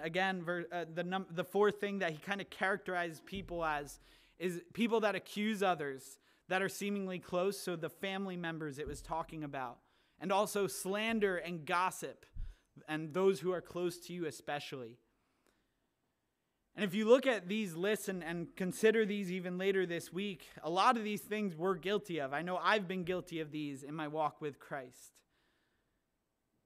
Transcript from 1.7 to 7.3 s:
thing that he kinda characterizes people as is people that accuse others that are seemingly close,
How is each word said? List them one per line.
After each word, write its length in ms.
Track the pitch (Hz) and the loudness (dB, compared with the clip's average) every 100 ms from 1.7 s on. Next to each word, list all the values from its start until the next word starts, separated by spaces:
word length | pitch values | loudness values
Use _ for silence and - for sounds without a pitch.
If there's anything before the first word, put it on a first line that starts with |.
| 202 | 4
thing 180 | 202 196 | -2 0
that 140 | 180 | 0
he 80 | 151 | -2
kinda 260 | - 196 175 | -4 -6 -6
characterizes 760 | - 190 196 196 180 170 156 | -2 0 0 -2 -2 -2 -6
people 440 | - 196 - 170 160 | -10 -10 -6 -2 0
as 340 | 147 147 - - - _ - | -2 -4 -12 -20 -20 _ -6
is 240 | 175 170 - | -4 -4 -6
people 260 | - 226 220 | 0 2 4
that 160 | 214 190 | 2 0
accuse 480 | - 208 214 214 | -4 -2 0 2
others 560 | 196 165 143 135 - - _ _ - | 2 2 -2 -6 -12 -20 _ _ -2
that 140 | 185 | 0
are 80 | 190 | 0
seemingly 480 | - 202 202 190 180 | -2 -2 -2 -2 -6
close, 420 | - | -2